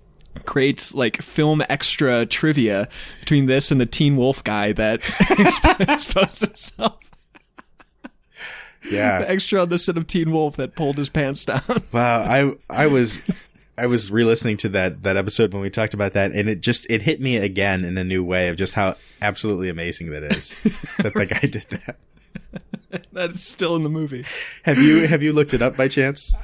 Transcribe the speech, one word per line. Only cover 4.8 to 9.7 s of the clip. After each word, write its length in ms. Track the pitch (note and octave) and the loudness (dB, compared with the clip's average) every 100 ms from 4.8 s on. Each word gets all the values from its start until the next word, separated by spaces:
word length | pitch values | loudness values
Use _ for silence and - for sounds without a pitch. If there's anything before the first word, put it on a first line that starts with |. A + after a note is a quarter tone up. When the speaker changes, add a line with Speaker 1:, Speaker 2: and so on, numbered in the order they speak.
| A2 A2+ | 0 0
Speaker 1:
<laughs> 20 | |
exp-, 920 | - - - - - - D#4 - F#3+ | -4 0 2 6 6 6 4 4 2
exposed 500 | D4+ - F#3+ F#3+ - | 0 0 0 0 -2
himself. 580 | G#3+ - - - A3+ - - _ _ - _ - _ _ - _ - - _ - - - - _ - | -6 -6 -14 -4 -4 -4 -14 _ _ -20 _ -20 _ _ -20 _ -20 -20 _ -18 -16 -16 -20 _ -6
Speaker 2:
Yeah. 300 | G2+ G#2+ F#2 | -2 0 0
Speaker 1:
The 120 | G2+ | 0
extra 320 | F#3+ - G3+ | -2 0 0
on 60 | |
the 100 | F3 | 2